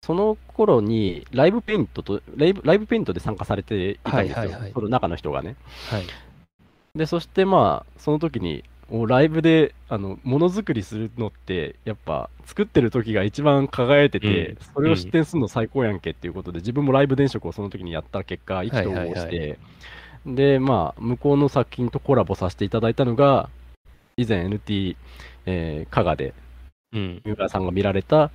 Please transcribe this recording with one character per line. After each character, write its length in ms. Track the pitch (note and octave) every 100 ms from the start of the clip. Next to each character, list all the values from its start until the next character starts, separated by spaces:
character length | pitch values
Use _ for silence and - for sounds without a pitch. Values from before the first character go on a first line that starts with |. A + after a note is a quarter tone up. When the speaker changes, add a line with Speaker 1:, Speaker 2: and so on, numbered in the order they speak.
Speaker 1:
そ 120 | -
の 240 | E3 G#3 G#3+ -
頃 260 | - G#3+ C3+
に 460 | G#2 A2+ G2+ E2+ -
ラ 160 | A#2+ D#3
イ 20 |
ブ 100 | A3
ペ 140 | A3
イ 40 | G#3+
ン 80 | A#2+
ト 160 | -
と、 200 | - G2+ - A2
ラ 100 | D#3
イ 60 |
ブ、 100 | G3
ラ 100 | C3+
イ 40 | F#3+
ブ 80 | G#3+
ペ 100 | A#3
イ 20 |
ン 40 |
ト 80 | D#3+
で 80 | F2
参 160 | - G#2+
加 80 |
さ 120 | - G2+
れ 60 |
て 280 | - G#2 F#2
い 80 | G#2
た 240 | - C3+
ん 40 | G2
で 60 |
す 40 | -
よ。 20 |
Speaker 2:
は 60 |
い 40 | G#2
は 100 | F#2
い 40 |
は 60 | G#2
い。 40 |
Speaker 1:
そ 80 | B2+
の 80 | G#2
中 200 | A#2+ F2
の 80 | E2+
人 160 | D#2
が 100 | C#2
ね。 140 | D2+ A#2 - - -
Speaker 2:
は 80 | G#2+
い。 60 | F2+ - - - _ _ _ _ _
Speaker 1:
で、 120 | - D#3
そ 140 | E3+
し 80 | -
て、 160 | -
ま 400 | F#3+ F#3 G#2 D2+ -
あ、 40 | -
そ 140 | -
の 60 | D3+
時 220 | D#3+ B2+
に、 240 | F2+ D2+ - - -
も 120 | A2+
う 40 | A2
ラ 160 | B2+
イ 60 | D#3
ブ 120 | D#3
で、 340 | D#3+ D#3+ D3 - -
あ 80 | A2
の、 220 | G2 F#2+
も 160 | B2+ C3
の 100 | F3
づ 140 | F#3
く 100 | G#3
り 80 | C3
す 140 | F#2+ G#2+
る 120 | A2+ A2+
の 120 | G#2+
っ 40 |
て、 440 | - - F#2 D2 -
や 100 | -
っ 20 | G#2+
ぱ、 320 | - D2 - -
作 200 | - -
っ 20 | G#3
て 140 | -
る 100 | A#2+
時 240 | B2+ A2+
が 80 | G#2+
一 200 | G2 -
番 260 | D3 C#3 C#3
輝 360 | - B2 C#3+
い 60 | C#3+
て 80 | G2
て、 300 | G#2 G2 D#2+
Speaker 2:
う 40 |
ん。 40 | - -
Speaker 1:
そ 60 | -
れ 100 | D3+
を 60 | B2+
出 140 | F2+
展 140 | E3
す 120 | D#3 E3
る 40 |
の 60 | G#2+
最 220 | - A2+
高 160 | C#3
や 80 | A#2+
ん 80 | G2
け 100 | E2
っ 40 |
て 120 | D#2 F2
い 40 |
う 40 |
こ 80 | E2+
と 80 | F2+
で、 80 | E2+
Speaker 2:
う 20 |
ん。 20 |
Speaker 1:
自 100 | F#2
分 120 | B2
も 80 | C#3+
ラ 120 | C3
イ 20 | C#3
ブ 80 |
電 140 | C3 C#3
飾 200 | A2+ E2+
を 40 |
そ 100 | E2
の 80 | G2+
時 140 | F#2+
に 80 | F2+
や 80 | D#2+
っ 40 | -
た 140 | G2
結 180 | F#2+ F2+
果、 200 | - F#2+
意 60 | F#2+
気 120 | B2
投 80 | G2
合 40 |
し 0 |
て、 20 | F#2
Speaker 2:
は 80 |
い 100 | F2
は 300 | F2 E2+ E2+ D2+
い 20 |
は 40 |
い。 40 | - - - - - - - -
Speaker 1:
で、 320 | B2+ C#3 C3+
ま 360 | C3 A#2+ D#2 -
あ、 20 |
向 160 | A#2 B2
こ 160 | C#3+
う 20 | C#3+
の 120 | C#3+
作 220 | C#3 A#2+ -
品 120 | A#2+
と 120 | C#3+
コ 160 | - C3
ラ 80 |
ボ 100 | F2+
さ 160 | G2 F#2
せ 60 | -
て 80 |
い 60 | G2+
た 100 | A2+
だ 80 | A2+
い 80 | A#2
た 80 |
の 100 | C3
が、 340 | A#2 C#3 B2+ - - - - _ - _ -
以 100 | A#2+
前 180 | G#2
エ 40 | F2
ヌ 100 | G#2
テ 140 | -
ィ 180 | G2+ F#2+
ー、 60 | E2 - - - - -
え 400 | F2+ E2 D2+ -
ー、 60 |
加 80 | -
賀 140 | F2+ D2+
で、 180 | C2+ - - - - _ _
Speaker 2:
う 60 | A2+
ん。 240 | F#2+ F2
Speaker 1:
三 80 | G#2+
浦 140 | G#2 F#2+
さ 120 | G2+
ん 60 | F2+
が 40 |
見 140 | F2+
ら 80 | G2
れ 100 | F#2+
た 300 | - D3+ D3